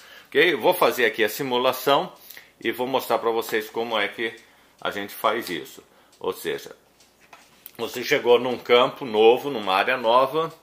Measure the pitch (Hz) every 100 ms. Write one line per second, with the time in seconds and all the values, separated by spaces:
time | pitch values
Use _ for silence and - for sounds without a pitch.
0 | - - - 131 175 139 127 - 139 117
1 | 113 - 107 - 139 123 127 123 - 143
2 | 180 - - - - _ 113 113 127 131
3 | - 117 110 113 110 113 107 117 117 110
4 | 101 - 113 - _ _ _ _ - 98
5 | 101 - 110 113 107 82 65 - _ _
6 | _ _ 90 - 82 69 - - _ _
7 | _ _ _ - _ _ - - 110 123
8 | 113 139 120 120 127 117 - 120 135 -
9 | 135 107 113 123 139 127 101 95 104 127
10 | 113 123 135 151 160 -